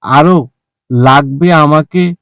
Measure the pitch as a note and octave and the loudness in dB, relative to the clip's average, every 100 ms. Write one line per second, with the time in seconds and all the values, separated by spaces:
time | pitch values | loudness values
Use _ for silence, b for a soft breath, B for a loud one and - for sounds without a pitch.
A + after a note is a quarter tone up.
0 | - C3+ D#3+ F3+ B2 _ _ _ _ B2 | -2 0 2 0 -2 _ _ _ _ -2
1 | B2 C3+ C#3 C3+ F3 E3 D3+ D3+ D3+ F3+ | 2 2 0 -4 0 0 2 0 -2 -4
2 | F3+ F3 | -4 -6